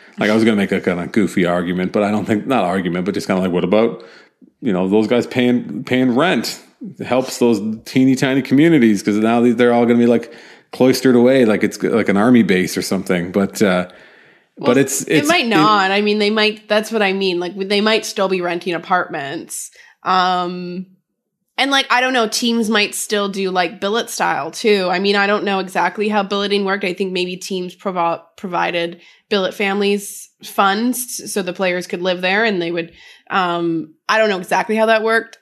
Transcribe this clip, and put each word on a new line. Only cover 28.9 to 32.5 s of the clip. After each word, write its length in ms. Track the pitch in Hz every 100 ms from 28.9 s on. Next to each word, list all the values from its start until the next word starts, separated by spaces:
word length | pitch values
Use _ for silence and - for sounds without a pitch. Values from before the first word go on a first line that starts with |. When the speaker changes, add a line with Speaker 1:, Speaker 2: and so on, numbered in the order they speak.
| - - _ -
Speaker 2:
billet 260 | 208 185
families 760 | 185 196 202 202 202 - - - _
funds 880 | - - 196 202 240 240 - - 208
so 100 | 208
the 100 | 180
players 340 | 180 185 180 175
could 160 | 180
live 180 | 180 180
there 240 | 185 202
and 160 | 226